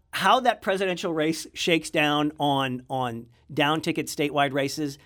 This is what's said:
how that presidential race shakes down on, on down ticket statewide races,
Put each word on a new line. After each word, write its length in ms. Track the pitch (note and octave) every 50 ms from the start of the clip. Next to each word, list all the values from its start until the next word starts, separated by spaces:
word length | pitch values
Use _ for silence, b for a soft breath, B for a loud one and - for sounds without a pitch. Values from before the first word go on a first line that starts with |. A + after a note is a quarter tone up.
| _ _
how 300 | - - - F#3+ A3+ C4
that 200 | B3 A#3+ G#3 -
presidential 520 | - G#3+ F#3+ F#3+ G3+ F#3 F3+ E3+ - F3 D#3+
race 340 | D#3+ D3+ D#3+ D#3+ - - - -
shakes 360 | - - F#3 E3+ D#3+ D#3+ -
down 440 | - D#3+ D3+ D3 D3 D3 D3+ D3+ -
on, 460 | - C#3+ D3 C#3 C#3 C3+ B2+ B2+ B2+ B2+ -
on 380 | C3+ B2+ B2+ A#2+ A2+ A#2 A#2 - b b b b C#3+
down 260 | D3+ D3 D3 D#3 D#3+
ticket 260 | D#3+ E3+ D#3 D#3+ C#3+
statewide 460 | - - D#3+ D3 D3 C#3+ C#3+ C#3+ C#3 C3
races, 440 | C#3+ C#3 C#3 - D#3 D3+ C#3 C#3 - b